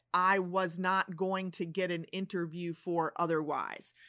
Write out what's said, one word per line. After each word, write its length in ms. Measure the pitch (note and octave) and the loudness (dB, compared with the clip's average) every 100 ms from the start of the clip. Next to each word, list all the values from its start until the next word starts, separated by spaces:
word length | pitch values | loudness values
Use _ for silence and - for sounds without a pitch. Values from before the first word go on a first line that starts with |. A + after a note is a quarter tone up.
| _ | _
I 280 | F3+ F#3 G3 | 2 6 4
was 400 | F3+ F#3 F#3 E3+ | 4 0 0 0
not 360 | F#3 F#3+ - E3+ | 0 2 0 -2
going 360 | F#3+ F#3+ F#3 | 0 0 -2
to 160 | - E3+ | -4 -4
get 240 | F3 F3+ | 0 0
an 140 | E3+ E3 | 0 -4
interview 680 | F#3 F#3+ F#3 E3+ E3+ F3 | -6 -4 -4 -4 -4 -6
for 400 | D#3+ F#3 E3+ D#3 - | -6 -2 0 0 0
otherwise. 760 | E3+ D#3+ D3+ C3+ C#2+ - - - | 2 2 0 -2 -4 -8 -14 -20